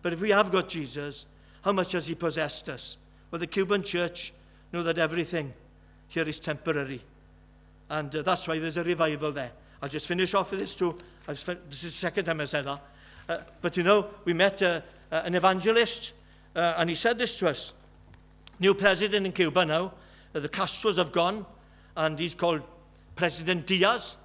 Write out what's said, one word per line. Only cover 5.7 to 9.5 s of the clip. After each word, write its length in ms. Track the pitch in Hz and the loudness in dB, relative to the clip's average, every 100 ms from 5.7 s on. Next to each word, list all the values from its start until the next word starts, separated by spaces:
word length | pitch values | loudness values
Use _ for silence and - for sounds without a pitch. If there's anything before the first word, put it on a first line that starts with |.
| - - - - | -20 -20 -20 -8
here 200 | 165 156 | -4 -2
is 100 | 147 | -4
temporary. 640 | - 147 - 147 135 131 - - - - - - - - - | -6 -4 -2 -2 -4 -10 -14 -20 -20 -20 -20 -20 -20 -20 -8
And, 260 | 151 143 | -6 -4
uh, 80 | 135 | -2
that's 240 | 170 175 - | 0 0 0
why 120 | 160 | -2
there's 180 | 160 156 | -2 -2
a 80 | |
revival 480 | 170 165 160 147 151 | -2 2 2 2 -4
there. 200 | 143 123 | -4 -8